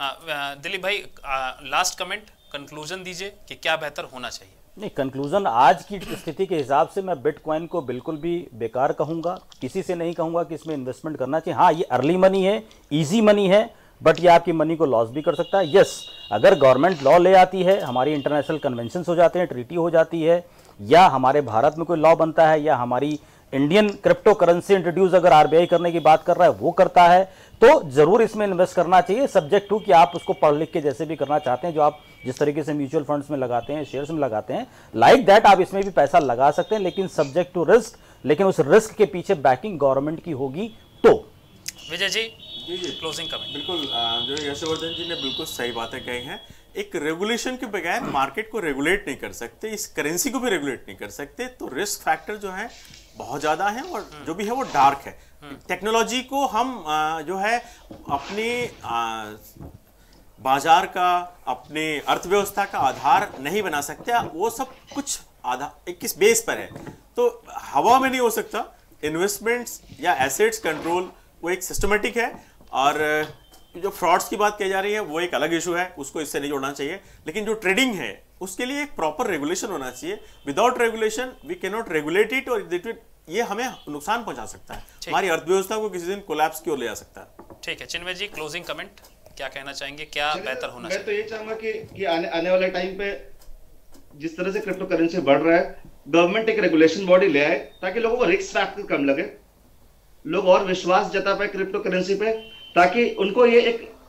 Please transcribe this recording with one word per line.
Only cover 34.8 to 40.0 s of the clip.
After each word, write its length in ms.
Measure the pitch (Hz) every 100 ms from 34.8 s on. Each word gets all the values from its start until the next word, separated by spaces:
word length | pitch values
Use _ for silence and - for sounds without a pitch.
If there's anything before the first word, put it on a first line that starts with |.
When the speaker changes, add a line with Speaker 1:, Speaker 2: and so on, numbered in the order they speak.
| - -
Speaker 2:
like 280 | 170 262 196
that 200 | 208 214
आप 160 | 185
इसमें 220 | 175 196
भी 60 | 196
पैसा 300 | 175 143 175
लगा 320 | 135 120 139
सकते 240 | 147 160 214
हैं, 60 |
लेकिन 260 | 185 180 185
subject 400 | - 139 156 180 180
to 120 | 156
risk, 180 | 233 226 - - - 127
लेकिन 220 | 151 196
उस 120 | -
रिस्क 320 | 139 208 220
के 140 | - 196
पीछे 280 | 180 -
बैकिंग 460 | 175 135 131 214 165
गवर्नमेंट 440 | 139 135